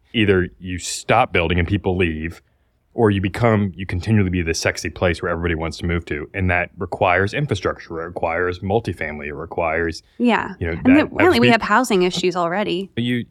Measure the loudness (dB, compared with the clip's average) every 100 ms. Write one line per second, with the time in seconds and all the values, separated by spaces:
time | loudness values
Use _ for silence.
0 | _ 0 4 4 2 -6 -10 -8 -8 -8
1 | 0 2 4 2 2 0 0 0 0 0
2 | 0 -2 -8 -12 _ _ _ _ _ 2
3 | 2 2 -2 0 2 4 2 -4 -6 -4
4 | 2 2 4 0 -2 -2 -2 -4 -6 -2
5 | 0 0 -4 -2 -2 -2 -4 -6 -2 -2
6 | -4 -8 -6 -2 0 0 0 -6 -6 0
7 | 2 4 2 -2 -2 -2 -4 -6 -10 -10
8 | -8 -6 -4 -2 -2 -4 -2 -2 -2 -6
9 | -6 -8 -10 -10 -8 -2 -2 0 -2 -6
10 | _ -2 0 0 -2 -6 -4 0 4 4
11 | 4 4 4 6 4 4 4 2 4 2
12 | 2 0 -2 0 -2 -2 -2 -4 -6 -4
13 | -2 -4 -6